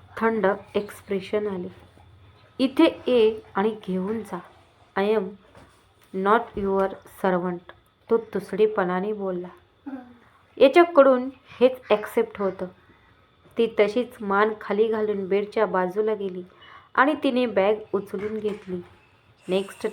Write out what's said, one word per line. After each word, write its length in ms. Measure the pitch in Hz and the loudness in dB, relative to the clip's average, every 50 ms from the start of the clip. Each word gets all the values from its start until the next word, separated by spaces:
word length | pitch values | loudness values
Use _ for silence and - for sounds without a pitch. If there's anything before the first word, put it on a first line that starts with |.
| - - - | -20 -18 -6
थंड 300 | - 220 226 226 220 190 190 202 196 - - - | -2 -2 0 0 2 2 0 0 0 -8 -6 -6
एक्सप्रेशन 720 | 208 208 208 - - - - 202 190 185 - - 214 208 | -6 -6 -6 -14 -20 -8 -6 -6 -6 -4 -4 -4 -4 -4
आले. 200 | 208 190 180 180 185 180 - - - _ - - - - _ - - _ _ _ _ _ - | -4 -6 -8 -10 -12 -14 -18 -20 -20 _ -20 -20 -20 -20 _ -20 -20 _ _ _ _ _ -2
"इथे 420 | 262 262 262 - 320 - - - - | -2 0 4 4 4 4 2 -2 -2
ये 320 | - 247 240 220 220 226 - - - - | 0 4 4 4 4 2 -2 -12 -6 -2
आणि 220 | 196 202 226 214 214 - | -2 0 0 -2 -4 -8
घेऊन 320 | 185 185 185 185 202 226 226 | -6 -6 -4 -4 -4 -6 -8
जा. 200 | 196 - 190 175 - - _ _ _ _ _ _ _ _ _ | -8 -10 -12 -12 -12 -16 _ _ _ _ _ _ _ _ _
I 60 | 190 196 | 0 0
am 200 | 208 220 214 196 208 - - _ _ _ - - _ _ _ _ _ _ _ _ _ - | 2 2 0 0 -4 -10 -16 _ _ _ -20 -20 _ _ _ _ _ _ _ _ _ -6
not 480 | 190 190 196 214 233 240 - - 214 196 | -2 2 2 2 2 2 -4 -8 -6 -4
your 240 | 196 190 190 190 190 - - - - - - - | -2 0 0 0 -2 -4 -10 -18 -20 -10 -4 0
servant," 480 | 190 185 175 175 180 180 175 - - - _ _ _ _ _ _ - | 0 0 0 -2 -4 -6 -8 -12 -20 -20 _ _ _ _ _ _ -2
तो 80 | 226 | -2
तुसडेपणाने 960 | 226 220 - - 196 - - 202 190 214 214 214 202 185 180 180 180 190 214 214 | -2 -2 -4 -8 -8 -8 -6 0 0 0 2 2 0 -2 0 -2 -4 -4 -4 -6
बोलला. 340 | 202 196 190 185 180 180 180 - - _ _ _ _ _ 277 269 254 - - - _ _ _ _ _ _ _ _ | -6 -6 -6 -6 -8 -10 -12 -18 -20 _ _ _ _ _ -14 -14 -14 -16 -20 -20 _ _ _ _ _ _ _ _
"याच्याकडून 720 | - 262 269 269 349 339 339 339 294 269 269 262 247 254 269 - - _ - - - | 4 4 6 8 6 6 8 8 6 8 8 6 4 0 -6 -10 -14 _ -20 0 2
हेच 220 | 240 254 254 - - - | 2 2 2 0 -2 -2
ॲक्सेप्ट 520 | 214 208 214 - - 240 220 220 - - | -2 -2 -2 -4 -2 -2 -2 -2 -4 -4
होतं." 240 | 202 190 185 - 185 185 - _ _ _ _ _ _ _ _ _ _ _ _ _ _ - _ | -4 -4 -4 -6 -10 -12 -12 _ _ _ _ _ _ _ _ _ _ _ _ _ _ -8 _
ती 180 | - 233 226 226 - | -2 -2 0 2 2
तशीच 280 | 208 202 208 247 233 240 - - | 2 2 2 -2 -4 -4 -10 -10
मान 320 | 220 196 202 196 214 220 220 214 | -4 0 2 2 2 2 0 -6
खाली 260 | - - 208 202 226 | -6 -4 0 0 0
घालून 400 | 220 220 214 214 208 202 196 196 | 0 0 -2 -2 -2 -4 -4 -2
बेडच्या 380 | 175 190 202 208 208 - 233 214 | -2 -2 -2 -2 -2 0 0 0
बाजूला 480 | 190 180 185 185 180 180 208 214 220 220 | 2 2 -2 -2 -2 -2 -2 -2 -2 -2
गेली 300 | 196 202 190 180 185 180 - _ _ - - - - - _ _ | -4 -6 -8 -8 -10 -14 -16 _ _ -20 -20 -20 -20 -20 _ _
आणि 180 | - 262 285 311 294 - | 2 2 2 2 0 -2
तिने 220 | 277 240 247 247 | 0 0 0 -2
बॅग 280 | 233 196 196 190 202 220 214 214 - - | 0 0 2 2 2 0 -2 -4 -6 -6
उचलून 460 | 196 202 - - 190 202 214 220 214 | -6 -6 -6 -10 -8 -8 -6 -8 -6
घेतली. 420 | 208 208 196 202 - 190 180 175 175 - - _ _ _ _ _ _ _ _ _ _ | -6 -6 -6 -6 -10 -10 -10 -10 -10 -14 -20 _ _ _ _ _ _ _ _ _ _
"नेक्स्ट 400 | - 185 196 196 196 - - - 214 | -2 -2 -2 -2 -4 -10 -8 -8 -4